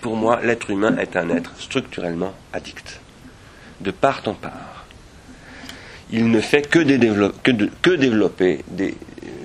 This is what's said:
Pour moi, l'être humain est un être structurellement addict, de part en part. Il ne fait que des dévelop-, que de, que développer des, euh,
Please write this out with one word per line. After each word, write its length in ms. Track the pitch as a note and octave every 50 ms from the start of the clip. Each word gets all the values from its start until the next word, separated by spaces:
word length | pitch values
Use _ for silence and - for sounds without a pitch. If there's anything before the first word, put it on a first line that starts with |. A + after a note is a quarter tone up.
Pour 160 | - A#2 A2
moi, 240 | A2+ A2 A2 A#2+ A#2 -
l'être 280 | A#2 A#2 A2+ - -
humain 260 | G#2 F#2+ G#2 A2 -
est 180 | E2+ G2 - -
un 140 | F#2 E2+ E2+
être 240 | E2+ E2+ E2+ - - -
structurellement 760 | - - - C3+ B2 - - - F#2 F2 E2+ E2+ F2+ F#2+ - - - - -
addict, 480 | F2+ - - - - - - - - - - - - - - - - - - - - - - - - F2+
de 100 | G2 F2+
part 300 | - - C#3 C3 - -
en 80 | - G2
part. 500 | - - D2 - - - - - - - - - - - - - - - - - - - - - - - - - - - - - - - -
Il 180 | - A2+ A#2 A#2
ne 120 | A2+ A2
fait 280 | G#2 - - D3 C#3+ -
que 120 | - E3+
des 180 | E3 C3+ C#3 C3
dévelop-, 340 | A#2 A2+ G#2+ G2+ G2+ G2 - - -
que 100 | - B2+
de, 180 | G#2+ G#2 - - - -
que 80 | E3+
développer 720 | F#3 E3 C3 C3 A2 G#2+ G2+ F2+ - - F#2+ F#2 D#2+ C2+ -
des, 300 | - F2+ F2+ G2 - - - - - - - -
euh, 40 | - - -